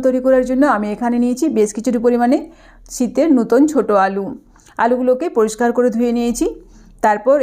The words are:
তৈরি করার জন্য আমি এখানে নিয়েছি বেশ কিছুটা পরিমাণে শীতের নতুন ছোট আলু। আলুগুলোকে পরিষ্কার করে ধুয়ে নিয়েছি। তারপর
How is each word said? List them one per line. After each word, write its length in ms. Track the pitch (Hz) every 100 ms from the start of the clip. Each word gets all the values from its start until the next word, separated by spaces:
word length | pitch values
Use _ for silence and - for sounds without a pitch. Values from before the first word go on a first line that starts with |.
| 262
তৈরি 140 | 254 262
করার 180 | 262 247
জন্য 140 | 262 294 208
আমি 120 | 208 208
এখানে 200 | 240 240
নিয়েছি 220 | 247 247 320 220
বেশ 120 | 208 240
কিছুটা 240 | 247 240 240
পরিমাণে 320 | 240 240 320 - - - - - -
শীতের 340 | 247 - 320 254
নতুন 220 | 226 240 302
ছোট 180 | 285 220 202 196
আলু। 200 | 196 190 - - - - -
আলুগুলোকে 420 | 233 247 254 254 339 233
পরিষ্কার 320 | 214 - 240 233
করে 120 | 247 226
ধুয়ে 180 | 240 240
নিয়েছি। 280 | 240 233 359 - - - - - 220
তারপর 320 | 208 247 285